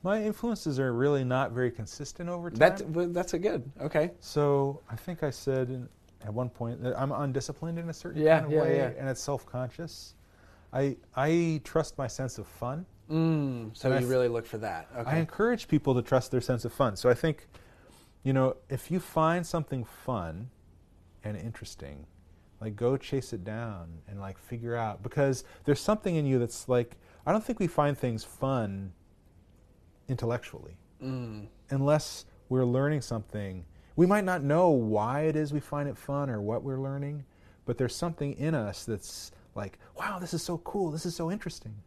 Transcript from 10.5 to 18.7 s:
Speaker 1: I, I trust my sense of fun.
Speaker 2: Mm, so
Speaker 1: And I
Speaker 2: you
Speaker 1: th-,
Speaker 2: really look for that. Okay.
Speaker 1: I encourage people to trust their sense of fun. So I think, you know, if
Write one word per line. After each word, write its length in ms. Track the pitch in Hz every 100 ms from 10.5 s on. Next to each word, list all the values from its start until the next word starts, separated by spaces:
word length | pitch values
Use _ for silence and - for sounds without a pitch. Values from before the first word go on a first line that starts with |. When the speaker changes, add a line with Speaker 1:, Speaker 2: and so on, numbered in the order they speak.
| - -
Speaker 1:
I, 240 | 131 139 127 - -
I 460 | 143 170 170 156
trust 340 | - 160 151 -
my 80 | 127
sense 320 | - 131 -
of 80 | 101
fun. 380 | - 120 143 185 - -
Speaker 2:
Mm, 640 | 160 165 160 139 123 110 110
so 120 | 131
Speaker 1:
And 40 | 131
I 20 |
Speaker 2:
you 60 | 123
Speaker 1:
th-, 40 |
Speaker 2:
really 180 | 127 123
look 180 | 117 113
for 100 | 110
that. 280 | 107 82 - 123
Okay. 120 | 117
Speaker 1:
I 60 | 156
encourage 500 | 160 - 220 233 -
people 260 | 151 -
to 80 | 123
trust 300 | 113 131 -
their 100 | 127
sense 240 | - 123 117
of 80 |
fun. 220 | - 127 98
So 120 | 127
I 40 |
think, 340 | - 165 151 - - - - - - - -
you 100 | 135
know, 220 | 135 131 -
if 200 | -